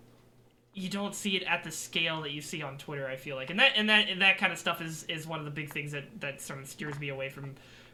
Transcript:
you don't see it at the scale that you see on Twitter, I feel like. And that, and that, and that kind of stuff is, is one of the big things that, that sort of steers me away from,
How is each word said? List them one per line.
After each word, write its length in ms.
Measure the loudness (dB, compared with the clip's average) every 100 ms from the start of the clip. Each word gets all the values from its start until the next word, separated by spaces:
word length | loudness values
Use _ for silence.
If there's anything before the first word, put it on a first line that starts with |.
| -20 -20 -20 -20 -20 _ _
you 160 | -8 -4
don't 260 | -2 -2
see 220 | -2 0 0
it 60 |
at 220 | 2 -2
the 60 | -2
scale 520 | -8 -4 0 0 0
that 80 | -4
you 100 | -6
see 220 | -6 -6
on 160 | -6 -8
Twitter, 280 | -8 -6 -6
I 100 | -6
feel 200 | -6 -6
like. 140 | -2
And 80 | 6
that, 120 | 6 8
and 120 | 6
that, 180 | 6 6
and 140 | 6
that 160 | 6 6
kind 140 | 4
of 60 | 2
stuff 220 | 0 0
is, 220 | -2 -6
is 220 | -6 -6 -4
one 120 | -4
of 40 |
the 60 | -4
big 200 | -4 -4
things 220 | -6 -4
that, 280 | -6 -8 -8
that 200 | -6 -6
sort 200 | -8 -10
of 80 | -10
steers 300 | -8 -6 -4
me 100 | -4
away 180 | -4 -6
from, 260 | -6 -10 -12 -16 -20 -20